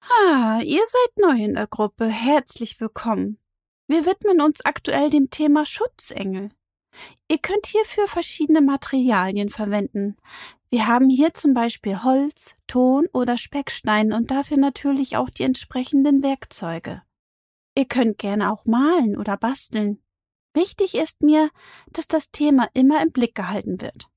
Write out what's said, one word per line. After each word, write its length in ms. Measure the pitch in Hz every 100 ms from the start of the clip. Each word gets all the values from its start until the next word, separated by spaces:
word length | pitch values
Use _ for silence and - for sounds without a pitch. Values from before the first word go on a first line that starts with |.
Ah, 600 | - 480 392 285 226 220
ihr 200 | 233 302 453
seid 400 | 494 494 - 392
neu 160 | 254
in 120 | 208
der 120 | 196 208
Gruppe. 400 | - 214 _ 226
Herzlich 760 | 214 233 294 - - 233 -
willkommen. 580 | 226 - 233 208 190 214 _ _ _ _ _
Wir 180 | 320 311
widmen 340 | 381 415 359
uns 240 | 294 302
aktuell 440 | - 294 - - 294
dem 220 | 294 269
Thema 360 | - 302 294 302
Schutzengel. 840 | - 494 - - - 196 190 202 _ _ _ _ - - _ _
Ihr 100 | 311
könnt 280 | - 403 -
hierfür 400 | 415 427 - 403
verschiedene 540 | - 330 - 302 320
Materialien 880 | 277 277 - 269 254 208 185 196 202
verwenden. 680 | - 208 208 202 202 202 202 _ - - - _
Wir 160 | 240 220
haben 220 | 240 269
hier 260 | 262 311
zum 200 | - 302
Beispiel 500 | 247 233 - - 190
Holz, 520 | 240 262 285 - - - _
Ton 400 | 247 254 269 330
oder 240 | 254 247 240
Speckstein 760 | - 285 277 - - 214 214
und 180 | 214 226
dafür 280 | 262 277 294
natürlich 580 | 277 269 285 277 269 214
auch 140 | 254
die 140 | -
entsprechenden 800 | 262 254 - 262 254 285 277 277
Werkzeuge. 800 | 269 269 - - 170 165 170 175 _ _ _ _ _ _ _ -
Ihr 100 | 269
könnt 320 | 247 226 208
gerne 340 | 202 202 190
auch 140 | 214 -
malen 500 | 233 285 349 233 202
oder 200 | 208 196
basteln. 680 | 226 269 - 226 208 208 _ _ _ _ _
Wichtig 400 | - 359 - 381
ist 280 | - 311 -
mir, 280 | 294 302 311 _ - - _
dass 160 | - -
das 220 | 320 -
Thema 380 | - 294 269 233
immer 300 | - 262 302
im 80 | 320
Blick 240 | - 233
gehalten 460 | - 180 202 - 185
wird. 280 | - - -